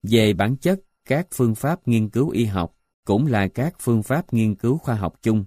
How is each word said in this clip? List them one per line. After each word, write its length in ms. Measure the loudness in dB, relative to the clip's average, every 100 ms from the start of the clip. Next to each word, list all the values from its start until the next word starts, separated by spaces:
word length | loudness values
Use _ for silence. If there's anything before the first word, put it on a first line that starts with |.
Về 300 | 2 4 4
bản 240 | 2 0 0
chất, 240 | 0 -2 _ _
các 220 | -4 -4 -4
phương 220 | 0 0
pháp 340 | 0 -2 -2 0
nghiên 200 | 0 0
cứu 200 | -2 -2
y 160 | 0
học 320 | -2 -2 -4 _ _ _
cũng 220 | -2 0 2
là 220 | 0 0
các 260 | -2 -6 -4
phương 220 | 0 0
pháp 300 | 0 -4 -2
nghiên 220 | 0 0
cứu 240 | 0 -2 -2
khoa 160 | -2
học 200 | -4 -4 -4
chung. 220 | -2 0